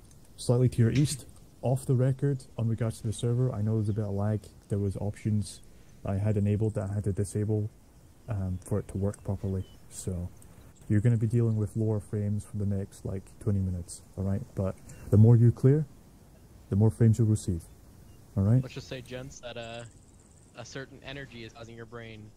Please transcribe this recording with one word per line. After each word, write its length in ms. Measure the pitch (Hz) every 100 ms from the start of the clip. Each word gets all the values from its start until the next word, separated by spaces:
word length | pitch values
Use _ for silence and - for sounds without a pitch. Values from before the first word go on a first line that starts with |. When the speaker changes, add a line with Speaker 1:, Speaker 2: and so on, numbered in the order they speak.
| - - - -
Speaker 1:
slightly 320 | - 123 123
to 80 | -
your 100 | 113
east. 340 | 123 147 131 - - - -
Off 240 | 117 131 -
the 80 |
record, 460 | 123 131 131 143 135 - -
on 100 | 113
regards 320 | 110 113 -
to 60 | 113
the 60 |
server, 400 | 98 120 120 127
I 80 | 104
know 140 | 107 110
there's 140 | 107
a 40 |
bit 100 | 107
of 80 | 104
lag. 280 | 98 104 107 - - -
There 100 | 101
was 180 | 101 95
options 640 | 104 - 110 107 98 - - - - -
I 120 | 104 98
had 200 | 107 104
enabled 380 | 101 104 110
that 160 | 101 98
I 40 | 104
had 80 | 101
to 80 |
disable, 560 | 92 98 104 104 107 104 - - - - - -
um, 300 | 98 92 92 -
for 140 | 104
it 80 | -
to 80 | 98
work 260 | 98 -
properly. 400 | - 98 98 95 - - -
So 360 | - - 90 87 - - - - - -
you're 120 | 107
gonna 160 | 120 117
be 100 | 113
dealing 280 | 120 117 110
with 200 | 101 113
lower 220 | 110 107
frames 440 | - 107 104 104 -
for 120 | 104
the 80 | 101
next, 400 | 98 98 - 110
like, 160 | 98 - -
twenty 200 | 113 98
minutes, 420 | 92 90 82 - - -
all 60 |
right? 180 | 95 98 - -
But 200 | 95 - - - -
the 60 | 101
more 180 | 110 117
you 160 | 120
clear, 340 | - 131 147 147 - - - - - - - -
the 40 | 95
more 140 | 110
frames 300 | - 113 107
you'll 80 | 110
receive, 340 | 107 - 85 - - - - - - - -
all 60 |
right? 200 | 98 123
Speaker 2:
Let's 100 | 127
just 140 | 139 -
say, 140 | 131
gents, 380 | 120 127 131 -
that, 160 | 120 117
uh, 260 | 117 117 117 - - - - - - -
a 80 | 113
certain 340 | 139 131 131 -
energy 380 | 139 131 117
is 100 | 110
causing 220 | 113 113 117
your 100 | 113
brain 460 | 117 113 110 107